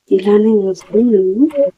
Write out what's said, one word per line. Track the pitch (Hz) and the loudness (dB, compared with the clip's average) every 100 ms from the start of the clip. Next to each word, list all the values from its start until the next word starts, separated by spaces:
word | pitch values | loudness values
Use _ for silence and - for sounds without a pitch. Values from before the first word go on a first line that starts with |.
| - | -4
ఇలానే | 190 196 208 220 214 | -4 2 2 2 0
వేస్తే | 190 180 - 208 240 | -2 -8 -4 -2 0
మేము | 202 185 208 302 285 277 | 0 0 0 -2 0 -4